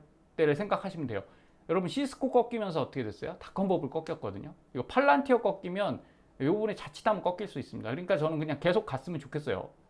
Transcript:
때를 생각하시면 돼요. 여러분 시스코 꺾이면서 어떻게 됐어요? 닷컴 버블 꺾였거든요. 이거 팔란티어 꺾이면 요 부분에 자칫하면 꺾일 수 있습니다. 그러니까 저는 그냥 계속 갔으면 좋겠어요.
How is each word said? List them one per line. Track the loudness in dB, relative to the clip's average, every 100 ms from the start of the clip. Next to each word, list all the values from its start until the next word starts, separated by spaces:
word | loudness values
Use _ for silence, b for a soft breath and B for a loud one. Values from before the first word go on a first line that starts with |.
| -14 _ _
때를 | 2 4
생각하시면 | 4 0 -2 -2 -6 -4
돼요. | -4 -6 b b b -2
여러분 | 0 0
시스코 | -2 -4 -2 2
꺾이면서 | 4 2 -2 -2 -2
어떻게 | -2 -2
됐어요? | -6 -6 -10 -10
닷컴 | -6 0 2
버블 | 2 0
꺾였거든요. | -4 -4 -6 -6 -6 -10 -16 _
이거 | -8
팔란티어 | 0 4 6 6 6 4
꺾이면 | 2 -2 -4 -2 -2 -4 b b b -2
요 | 0
부분에 | 2 0
자칫하면 | -4 -10 -2 2 2
꺾일 | 0 -2 -6
수 | -8
있습니다. | -8 -8 -6
그러니까 | -4 0 2
저는 | 2 0
그냥 | -2 0
계속 | 2 2
갔으면 | 2 -4 -6 -8
좋겠어요. | -6 -4 -2 -2 -4 -14